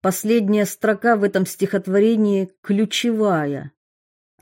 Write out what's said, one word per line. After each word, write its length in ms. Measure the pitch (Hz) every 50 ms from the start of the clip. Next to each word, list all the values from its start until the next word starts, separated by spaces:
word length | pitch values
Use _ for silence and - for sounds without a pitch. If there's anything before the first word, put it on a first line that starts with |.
Последняя 640 | - 208 185 - - 214 233 233 208 196 208 214 208
строка 520 | 190 - - - 220 214 208 - 233 233
в 60 | 208 202
этом 220 | 196 202 190 190
стихотворении 1040 | 185 - - - 190 - 196 185 185 185 202 208 226 233 220 214 208 202 190 190 185 _ _ _
ключевая. 1080 | - 202 196 220 208 - - - 240 226 220 214 202 185 156 143 143 143 135 143 143 _ _ _ _ _ _ _ _ _ _ _ _ _ _